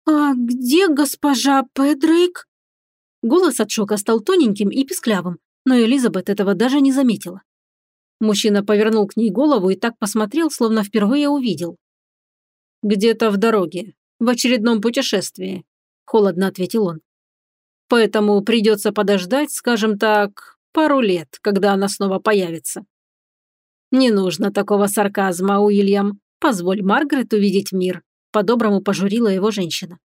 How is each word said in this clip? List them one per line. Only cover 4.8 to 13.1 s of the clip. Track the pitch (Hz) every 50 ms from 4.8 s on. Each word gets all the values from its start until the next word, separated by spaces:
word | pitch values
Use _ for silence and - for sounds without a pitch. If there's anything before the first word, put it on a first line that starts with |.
| 269
писклявым, | 269 381 - - 233 214 180 170 180 170 - _ _ _ _ _
но | 262 254 240
Элизабет | 226 220 262 285 247 214 165 185 180 -
этого | 202 202 196 190 202
даже | 180 220 247 269 294
не | 269 269 262
заметила. | 269 277 247 202 - - 175 180 196 - _ _ _ _ _ _ _ _ _ _ _ _ _ _ _
Мужчина | 220 214 208 202 - 220 202 202 202
повернул | - 214 208 220 220 220 220 202
к | 202 -
ней | 214 226 220
голову | 180 220 285 302 285 220 175 190
и | 190
так | 190 - 233 233 _
посмотрел, | 226 202 - 220 214 208 214 320 339 302
словно | - - 240 220 220 220 202
впервые | 202 - 220 202 202 262 294 294 285
увидел. | 285 285 247 233 175 143 170 170 175 - _ _ _ _ _ _ _ _ _ _ _ _ _ _ _ _ _ _ _ _ -
«Где-то | 208 220 196 208 233